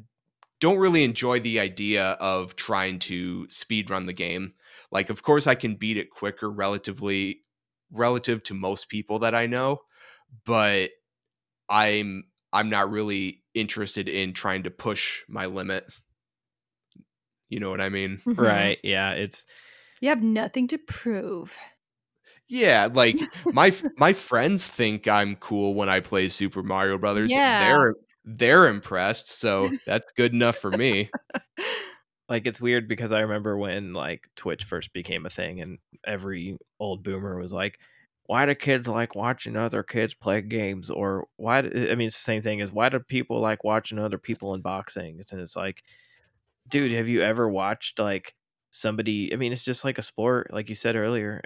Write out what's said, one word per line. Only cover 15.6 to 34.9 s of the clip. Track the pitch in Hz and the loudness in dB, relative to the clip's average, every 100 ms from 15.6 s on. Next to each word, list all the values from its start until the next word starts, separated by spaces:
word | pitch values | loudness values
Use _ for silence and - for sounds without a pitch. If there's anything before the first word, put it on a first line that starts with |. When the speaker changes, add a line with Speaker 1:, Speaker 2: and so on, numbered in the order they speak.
| 95 95 - - _ _ _ _ _ _ _ _ _ - _ _ _ _ - | -4 -6 -8 -18 _ _ _ _ _ _ _ _ _ -20 _ _ _ _ -10
Speaker 1:
You | 104 | -6
know | 98 | -4
what | 98 | -2
I | 95 | -2
mean? | 98 95 95 240 | -2 -4 -4 -4
Speaker 2:
Mm-hmm. | 220 113 101 98 | 2 4 4 2
Speaker 3:
Right, | - | 0
yeah, | 98 95 98 | -2 0 0
it's | 90 101 - - - - - _ _ | -2 -4 -8 -16 -20 -20 -20 _ _
Speaker 2:
You | 262 | 0
have | 262 | 2
nothing | 220 220 226 262 247 | 2 0 0 -2 -2
to | 311 | -2
prove. | - - 240 202 180 180 175 - - _ _ _ _ _ _ _ - | -8 -8 -4 -4 -4 -8 -10 -16 -20 _ _ _ _ _ _ _ -8
Speaker 1:
Yeah, | 254 208 113 104 | 2 6 8 6
like, | 123 117 190 - | 6 6 6 0
Speaker 2:
<laughs> | - 339 | -4 2
Speaker 1:
my | 131 190 | 6 6
f-, | 190 302 - | 6 0 4
my | 156 | 4
friends | 196 - 120 143 196 - | 4 2 2 4 2 -2
think | - 113 104 107 | 0 0 2 2
I'm | 104 101 101 | 4 2 -2
cool | - 104 101 | -2 0 2
when | 101 98 | 2 2
I | 95 | 2
play | 90 98 95 | 2 0 0
Super | - 98 98 | 0 -2 -2
Mario | 95 95 98 98 | -2 0 2 2
Brothers. | 101 101 110 262 | 0 2 2 4
Speaker 2:
Yeah. | 269 214 | 4 4
Speaker 1:
They're, | 190 143 123 - _ _ | 4 6 4 2 _ _
they're | 110 110 120 165 160 | -14 2 6 10 8
impressed, | 101 - 95 95 113 - | 6 -2 0 0 0 -2
so | - 113 98 98 269 | -2 2 2 2 0
Speaker 2:
<laughs> | - | -2
Speaker 1:
that's | 110 - | -2 0
good | - 120 | 2 2
enough | 120 120 117 | 4 2 2
for | 101 | 0
me. | 98 131 101 104 - - - - - 427 - 392 - _ _ - | 0 2 2 -2 -6 -10 -12 -10 -8 -6 -6 -10 -18 _ _ -6
Speaker 3:
Like, | 120 120 | -4 -2
it's | 110 | -2
weird | 123 120 110 | 2 2 0
because | 110 113 | -4 0
I | 107 | 0
remember | 110 104 104 101 | 2 0 -2 -2
when, | 101 95 95 | -2 -4 -6
like, | 90 71 82 _ - | -6 -6 -8 _ -10
Twitch | 92 80 | -6 -6
first | - 87 - | -6 -8 -8